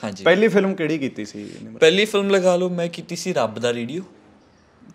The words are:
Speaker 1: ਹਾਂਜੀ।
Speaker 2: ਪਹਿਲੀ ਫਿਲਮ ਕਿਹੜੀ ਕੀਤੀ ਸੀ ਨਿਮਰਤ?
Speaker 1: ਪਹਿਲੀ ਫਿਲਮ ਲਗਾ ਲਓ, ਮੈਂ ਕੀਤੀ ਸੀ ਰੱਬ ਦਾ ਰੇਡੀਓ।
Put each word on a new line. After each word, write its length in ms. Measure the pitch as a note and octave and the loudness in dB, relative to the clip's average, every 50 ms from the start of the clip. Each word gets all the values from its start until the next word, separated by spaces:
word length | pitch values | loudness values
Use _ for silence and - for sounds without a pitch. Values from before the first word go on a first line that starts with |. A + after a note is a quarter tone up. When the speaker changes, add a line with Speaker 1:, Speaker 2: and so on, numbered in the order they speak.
| - | -10
Speaker 1:
ਹਾਂਜੀ। 200 | A2 G2 F#2 G2 | -10 -8 -2 2
Speaker 2:
ਪਹਿਲੀ 240 | D#3+ F3 F#3 G#3+ A3+ | 4 4 4 4 4
ਫਿਲਮ 280 | E3+ G3+ F#3+ G3 F#3+ | 4 2 2 0 0
ਕਿਹੜੀ 220 | F#3 E3 D3+ D#3+ D#3+ | -2 -2 -2 -2 -2
ਕੀਤੀ 280 | C3+ B2 - - G#2+ | -4 -6 -6 -8 -12
ਸੀ 240 | G#2 - G#2 G#2 G2+ - G#2+ A2 | -12 -12 -14 -14 -14 -16 -16 -16
ਨਿਮਰਤ? 180 | A2 A2+ A2+ | -16 -2 4
Speaker 1:
ਪਹਿਲੀ 240 | D#3+ D#3+ E3+ F#3+ G#3+ | 4 6 6 6 2
ਫਿਲਮ 240 | G#3+ G#3+ G3+ G3+ G3 | 2 0 0 0 2
ਲਗਾ 260 | G3 G3 F3+ F#3 F3+ | 2 2 4 4 2
ਲਓ, 140 | F3 F3+ F3+ | 2 2 0
ਮੈਂ 180 | F3+ F3 E3+ E3+ | -2 -2 -4 -4
ਕੀਤੀ 280 | E3+ - E3 - E3+ | -6 -8 -12 -10 -10
ਸੀ 180 | F3 - F#3 F3+ | -8 -6 -4 -2
ਰੱਬ 260 | D3 A#2+ A2 G#2+ A2 | 0 -2 -2 -2 -2
ਦਾ 140 | A#2 A#2+ A#2+ | -2 -2 -2
ਰੇਡੀਓ। 280 | A#2+ A#2 A#2 C#3+ F3 G3 - - - _ _ _ _ _ _ _ _ _ _ _ _ _ - - | -2 -4 -6 -8 -8 -10 -12 -16 -20 _ _ _ _ _ _ _ _ _ _ _ _ _ -20 -14